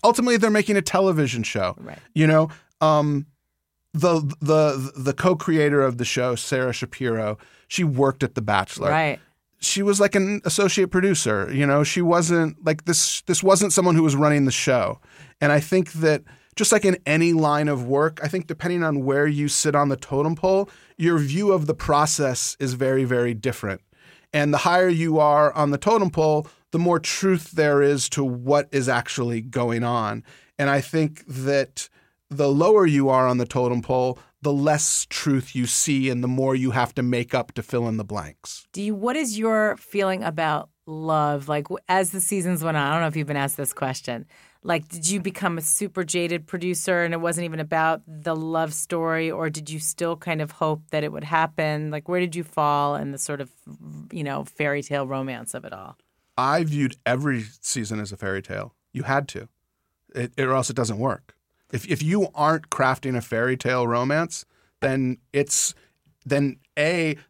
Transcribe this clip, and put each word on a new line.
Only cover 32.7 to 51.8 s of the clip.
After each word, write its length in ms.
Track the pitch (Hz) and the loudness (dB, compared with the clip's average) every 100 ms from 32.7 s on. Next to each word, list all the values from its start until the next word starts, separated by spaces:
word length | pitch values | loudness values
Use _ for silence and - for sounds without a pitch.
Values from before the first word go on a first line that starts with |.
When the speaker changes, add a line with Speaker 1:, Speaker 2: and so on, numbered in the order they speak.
| 214 175 | 6 6
Speaker 1:
you 240 | 143 135 | 4 4
are 180 | 131 127 | 4 4
on 100 | 123 | 2
the 80 | 120 | 0
totem 360 | 131 123 120 | 0 0 0
pole, 380 | - 127 127 127 - _ | 0 0 0 -4 -12 _
the 120 | 143 | -2
less 520 | 143 147 147 - - - | 0 2 2 0 -2 -4
truth 460 | - 151 135 131 135 | -4 0 0 -2 -4
you 100 | 120 | -2
see 440 | - - 139 135 | 0 0 0 0
and 140 | 123 | 0
the 40 | 123 | -2
more 280 | 127 135 131 | 0 2 2
you 160 | 127 | 0
have 220 | 123 120 - | 0 0 0
to 80 | |
make 300 | 123 123 120 | 0 0 0
up 180 | 127 117 | -2 -4
to 100 | - | -8
fill 240 | - 123 117 | -4 -2 -2
in 100 | 110 | -4
the 60 | |
blanks. 640 | 101 104 76 - - - - | -6 -8 -10 -14 -18 -18 -14
Speaker 2:
Do 100 | 190 | -8
you, 140 | 208 202 | -6 -4
what 200 | 226 294 | -2 -2
is 220 | 262 208 | -4 -2
your 400 | 220 220 214 208 | 0 2 0 -2
feeling 460 | - 202 190 185 | -6 -2 -2 -2
about 460 | 165 156 160 151 - _ - | -4 -2 -2 -2 -6 _ -16
love? 640 | 156 160 156 147 143 139 | -8 -2 0 2 -2 -4
Like, 160 | 151 143 | -4 -4
w-, 180 | - - | -8 -2
as 220 | 190 190 | 0 0
the 100 | 190 | -2
seasons 420 | - 202 175 175 | -2 -2 -2 -2
went 140 | 160 156 | -2 0
on, 60 | |
I 80 | 139 | 0
don't 100 | 160 | 0
know 60 | 165 | 0
if 80 | 160 | -2
you've 120 | 147 | -4
been 80 | 143 | -2
asked 220 | 139 - | -4 -4
this 160 | 135 | -8
question. 520 | - 135 131 - 117 - _ _ _ | -4 -6 -6 -8 -10 -12 _ _ _
Like, 260 | - 170 156 | -4 -4 -4
did 200 | 170 160 | -6 -4
you 100 | 202 | -2
become 380 | 190 185 190 165 | -4 -4 -4 -4
a 40 | |
super 420 | 156 - 202 - | -4 -4 -4 -6
jaded 420 | 170 180 170 170 160 | -4 -2 -2 -4 -6
producer 580 | 180 180 175 - 175 | -6 -4 -4 -2 0
and 100 | 170 | 0
it 80 | 165 | -2
wasn't 240 | 170 165 170 | -2 -4 -4
even 140 | 160 | -6
about 420 | 156 160 160 156 160 | -4 0 0 0 -6
the 300 | 156 160 160 | -10 -6 -4
love 380 | 160 160 160 | -2 -2 -2
story, 580 | 156 - 170 165 160 160 | -4 -6 -4 -2 -2 -2
or 180 | - 160 | -4 -6
did 200 | 156 147 | -6 -10
you 100 | 156 | -8
still 380 | 156 - 170 165 | -8 -4 -4 -4
kind 240 | 175 160 | -4 -4
of 100 | 151 | -6
hope 320 | - 160 156 - | -4 -4 -4 -6
that 120 | 156 | -6
it 80 | 147 | -6
would 120 | 151 | -8
happen? 680 | 151 160 165 165 156 151 | -4 -2 -2 -2 -2 -2